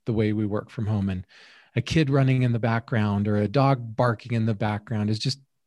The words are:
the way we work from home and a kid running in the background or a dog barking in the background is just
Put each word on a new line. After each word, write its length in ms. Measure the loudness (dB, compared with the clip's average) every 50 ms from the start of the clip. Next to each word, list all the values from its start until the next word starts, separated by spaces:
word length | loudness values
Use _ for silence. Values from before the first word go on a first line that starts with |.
| -6
the 60 | -4
way 200 | 0 0 0 0
we 140 | 0 0 -2
work 240 | -2 -4 -6 -6 -8
from 160 | -8 -6 -4
home 220 | -2 0 0 0 -2
and 180 | -4 -6 -8 _ _ -20 -20 -20 -20 -20 _ _ -4
a 80 | -4
kid 260 | -2 0 2 2 2 4
running 340 | 4 2 4 4 2 2
in 100 | 2 0
the 60 | 0 0
background 680 | 0 0 0 -2 -2 -2 0 0 2 2 0 0 0
or 100 | 0 2
a 120 | 0 0 2
dog 480 | 2 2 4 4 2 0 -2 -8 -2
barking 360 | 0 0 0 0 -2 -4 -4
in 140 | -2 0 0
the 80 | 0 -2
background 560 | -2 -2 -2 -2 -4 -6 -6 -4 -2 -2 -2
is 80 | -2 -2
just 220 | -2 -6 -6 -6 _ _ _ _ _